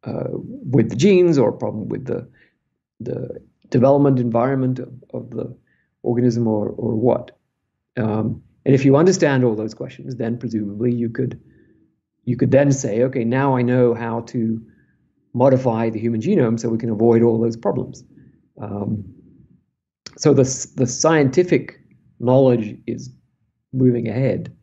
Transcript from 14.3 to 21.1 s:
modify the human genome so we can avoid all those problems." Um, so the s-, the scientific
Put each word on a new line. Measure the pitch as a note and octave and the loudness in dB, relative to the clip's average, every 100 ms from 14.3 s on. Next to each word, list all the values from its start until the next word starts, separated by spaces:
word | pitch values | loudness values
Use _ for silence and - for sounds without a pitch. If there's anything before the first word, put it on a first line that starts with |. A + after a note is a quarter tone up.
| B2+ A2+ A2+ - _ _ _ _ _ _ | -4 -4 -4 -8 _ _ _ _ _ _
modify | A#2+ C3 B2+ B2+ A2+ A2+ | 2 4 4 2 0 -2
the | A2 | -2
human | A#2 A2+ | -4 -2
genome | B2 G3+ A#2+ A2+ | 0 2 2 0
so | A#2 | -2
we | A2+ | -4
can | A#2 | -4
avoid | G#2 A#2 A#2 | 2 4 6
all | A#2 A2+ | 4 2
those | A#2 A2+ | -2 -2
problems." | G3+ C3+ - - _ _ - _ _ - | -4 -4 -6 -12 _ _ -20 _ _ -16
Um, | G#2 G2+ G#2 G#2+ F2+ - _ _ _ _ _ _ _ _ - - | -12 -8 -6 -6 -10 -20 _ _ _ _ _ _ _ _ -20 -2
so | D3+ | 2
the | C3+ | 4
s-, | B2+ - - | 2 -2 -12
the | - B2+ | -4 -4
scientific | - D#3 | 0 2